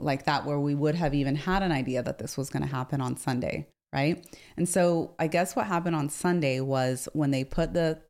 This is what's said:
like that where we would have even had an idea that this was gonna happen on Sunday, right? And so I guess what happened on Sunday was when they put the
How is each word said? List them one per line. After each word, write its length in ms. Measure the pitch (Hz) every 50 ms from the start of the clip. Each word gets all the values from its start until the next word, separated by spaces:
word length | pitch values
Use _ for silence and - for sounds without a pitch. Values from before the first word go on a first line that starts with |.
like 240 | - 147 135 135 -
that 200 | - 147 139 -
where 140 | 143 147 143
we 160 | 143 147 143
would 220 | 143 147 151 156
have 180 | 170 170 143 143
even 220 | 143 135 139 139
had 260 | 147 - 185 185 196 196
an 80 | 180
idea 320 | 156 135 127 131 127 123 127
that 160 | - - -
this 180 | - 147 -
was 140 | 135 135 -
gonna 160 | - 139 147
happen 340 | 139 131 127 135 - 147 135
on 160 | 127 127 -
Sunday, 520 | - - 139 127 123 123 - - 156 147 - _ _ _ _ -
right? 340 | 135 139 156 - - - - - - - - -
And 120 | - 175 175
so 460 | - 190 175 175 170 165 - - - -
I 80 | 165 156
guess 260 | 170 175 185 185 -
what 120 | 240 - 202
happened 260 | 180 170 170 175 165
on 140 | 151 143 151
Sunday 500 | - - - 180 180 175 147 135 127 131
was 500 | 135 135 135 131 127 127 127 127 - - -
when 180 | 151 147 139
they 140 | 139 131 135
put 300 | - - 170 165 - 175
the 280 | 175 165 160 160 160 -